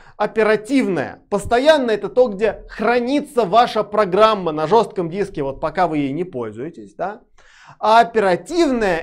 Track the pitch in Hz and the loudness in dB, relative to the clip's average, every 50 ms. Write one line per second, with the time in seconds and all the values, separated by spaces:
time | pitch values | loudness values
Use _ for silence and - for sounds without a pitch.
0 | - - - - 208 208 208 220 220 208 214 208 214 - 277 262 220 202 185 156 | -20 -14 -6 -4 -4 -4 0 0 2 2 2 0 0 0 0 0 0 0 -2 -4
1 | 123 104 - - _ - - 202 - - 233 240 262 302 320 302 254 233 214 202 | -4 -6 -8 -16 _ -6 -6 -4 -2 0 0 2 4 4 4 4 4 0 -2 -4
2 | 190 190 - 247 254 240 202 185 220 208 185 - - - - - 208 226 240 247 | -4 -4 2 2 2 2 2 -2 -2 -2 -2 -4 -10 -16 -10 -4 -2 0 0 0
3 | 240 240 277 294 285 - - 240 226 180 180 226 240 - - 220 208 208 - 208 | 0 0 -2 -2 -2 -2 -2 -2 0 2 4 2 2 2 0 -4 -4 -2 0 0
4 | 214 190 170 196 214 220 220 196 180 165 151 151 156 151 196 233 214 220 - - | 0 2 4 4 4 4 4 2 -2 -4 -4 -2 -2 2 2 2 2 0 -2 -6
5 | 175 165 156 202 196 185 - 160 139 135 139 139 - 156 151 190 180 170 156 147 | -6 -4 -4 -6 -6 -6 -6 -6 -6 -6 -6 -6 -8 -6 -2 0 -2 0 0 -2
6 | 143 135 139 156 180 175 - 127 117 110 104 110 127 165 170 226 214 190 - - | -2 -2 -4 -6 -8 -8 -8 -10 -10 -10 -10 -12 -12 -12 -14 -16 -20 -18 -12 -10
7 | 165 190 208 240 _ _ _ _ - _ _ - - - - - - 214 220 233 | -8 -8 -10 -12 _ _ _ _ -20 _ _ -20 -20 -20 -12 -4 0 4 6 6
8 | 233 233 233 220 196 190 175 175 175 - 311 349 339 294 262 233 220 196 175 160 | 4 4 2 0 2 2 0 0 -2 -4 0 0 2 2 2 0 0 -2 -2 -2